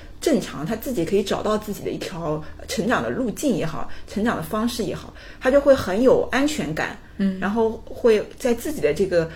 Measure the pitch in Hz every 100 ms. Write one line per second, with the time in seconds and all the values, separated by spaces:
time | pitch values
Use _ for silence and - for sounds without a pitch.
0 | - - - 240 165 156 156 226 285 233
1 | 165 196 208 185 202 214 208 196 - -
2 | - 170 156 156 156 - - - 208 208
3 | 117 147 247 - 302 175 156 - - -
4 | - - 226 190 160 214 233 - 202 -
5 | - - - - 254 277 285 269 - 190
6 | 254 147 - 247 294 - 147 156 87 -
7 | - - 196 190 190 226 226 226 - -
8 | 240 208 - - 254 233 320 208 147 156
9 | 190 175 160